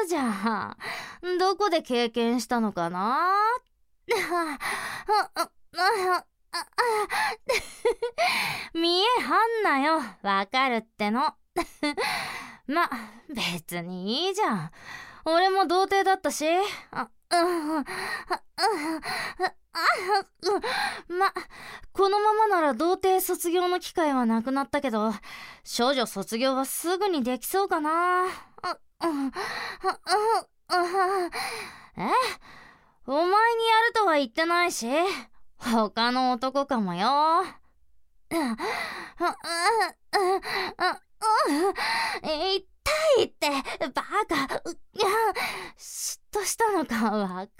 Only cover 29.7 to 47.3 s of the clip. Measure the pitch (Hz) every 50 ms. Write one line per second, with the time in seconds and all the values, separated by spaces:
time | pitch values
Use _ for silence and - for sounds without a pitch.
29.7 | - - - 381 - - - 320 359 427 415 453 440 359 - _ _ _ _ -
30.7 | 330 359 349 349 359 392 370 370 392 381 359 330 - - - - 466 440 403 -
31.7 | - - - - - - 185 247 415 494 508 427 - - - - - - - -
32.7 | - _ _ _ _ _ - 247 269 302 349 359 392 427 453 466 466 453 453 453
33.7 | 440 440 453 466 466 453 415 359 311 285 277 226 - 320 330 339 349 349 349 339
34.7 | - - 226 233 269 320 359 392 320 262 233 - - - - - - - - 247
35.7 | 226 226 214 196 - 226 226 240 247 254 254 254 254 240 262 262 254 277 277 277
36.7 | 269 233 202 180 175 175 202 247 277 285 302 320 330 359 370 - - - - _
37.7 | _ _ _ - - - - _ _ - - - 320 330 285 240 220 - 339 440
38.7 | - - - - - 370 - - - - 349 339 - - - 320 339 339 349 415
39.7 | 466 440 370 320 - _ _ - - 415 370 359 392 370 - - - 392 370 -
40.7 | - - 349 359 294 - _ _ - - - 440 427 523 605 359 285 302 359 392
41.7 | 359 - - - - 932 932 - - 415 - - 311 294 349 381 392 381 - _
42.7 | _ _ - 571 622 622 640 622 539 - - - - - 320 294 285 269 - -
43.7 | - - 339 269 - - - - 330 403 415 - 339 277 269 - - - - 349
44.7 | - - - - - 359 440 381 415 453 453 403 370 466 - - - 381 370 349
45.7 | - - - - - - - - - - _ - - 415 381 - - - 453 427
46.7 | 392 330 269 - 233 220 226 214 208 214 202 185